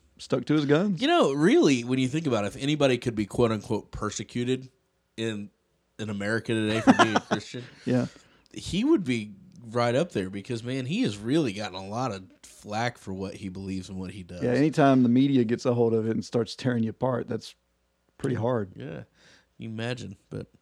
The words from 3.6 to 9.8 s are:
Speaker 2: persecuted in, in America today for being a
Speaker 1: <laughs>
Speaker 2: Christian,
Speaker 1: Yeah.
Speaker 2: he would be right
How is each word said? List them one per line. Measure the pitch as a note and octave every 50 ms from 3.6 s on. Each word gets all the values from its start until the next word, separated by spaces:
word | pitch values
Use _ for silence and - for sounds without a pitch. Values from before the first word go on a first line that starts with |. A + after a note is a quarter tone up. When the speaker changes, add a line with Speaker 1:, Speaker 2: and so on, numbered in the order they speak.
| G2+ - A2 G#2 - -
Speaker 2:
persecuted | - - A2 G#2 - - G#2+ - - A#2+ A#2+ B2 C3 C3 C3 C3 _ _ _ _ _ _ _ _ _
in, | - A2+ A2+ A2 G#2 G2+ G2 - _ _ _ _ _ _ _ _ -
in | G#2+ G#2+
America | G#2 G2 G2+ G#2 A2 A2+ - - A#2
today | A2 G#2+ G#2+ G#2+ A2
for | G#2+ C4+ -
being | - - - G#2
a | -
Speaker 1:
<laughs> | - -
Speaker 2:
Christian, | - G#3+ - - - B2 A#2+ - - - -
Speaker 1:
Yeah. | - B2+ B2 B2 - - - - _ _ _ _ _
Speaker 2:
he | - - - - D#3 F#3 A#3
would | D4 E4+ C4 F3
be | B2+ B2 A2+ G#2 G#2 G2+ - - - - - A#2+ A2+
right | G#2+ A#2+